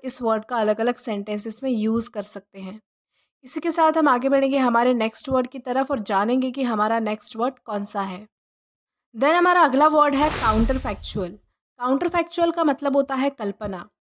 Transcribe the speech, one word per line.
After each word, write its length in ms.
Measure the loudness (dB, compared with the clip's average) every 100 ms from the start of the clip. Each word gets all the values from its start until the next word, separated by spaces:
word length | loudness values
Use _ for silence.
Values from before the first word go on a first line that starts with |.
इस 180 | -4 -4
वर्ड 220 | -2 -2
का 120 | -2 -2
अलग-अलग 380 | 0 0 0
सेंटेंसेस 680 | -2 -6 -8 -6 -8 -8 -8
में 80 | -4
यूज़ 400 | 0 0 0 -2
कर 120 | -6
सकते 380 | -8 -10 -16 -16
हैं। 200 | -14 -14 _ _ _ _ _ _
इसी 160 | -10 -6
के 100 | -4
साथ 220 | 2 2 4
हम 100 | 4
आगे 200 | 2 2
बढ़ेंगे 300 | 2 2 2
हमारे 360 | 2 2 2
नेक्स्ट 340 | 2 0 -4 -2
वर्ड 180 | -2 -2
की 120 | -6
तरफ 320 | -4 -2 -2
और 100 | -4
जानेंगे 500 | 0 0 2 0 0
कि 120 | -2
हमारा 360 | -2 0 0 0
नेक्स्ट 380 | -2 -4 -8 -4
वर्ड 180 | -4 -4
कौन 200 | -8 -8
सा 160 | -6 -6
है। 280 | -6 -8 -14 _ _ _ _ _ _ _ _ -2
Then 180 | 2
हमारा 260 | 4 4 4
अगला 260 | 4 4 4
वर्ड 280 | 6 4
है 160 | 4 0
काउंटरफैक्चुअल। 1000 | 0 0 2 2 0 -4 -8 -6 -4 -6 -10 _ _ _ _
काउंटरफैक्चुअल 720 | 0 0 0 -2 -2 0 0
का 140 | 2
मतलब 320 | 0 2 0 0
होता 180 | 0
है 160 | 0 -2
कल्पना। 580 | -2 -8 -6 -8 -10 -12 _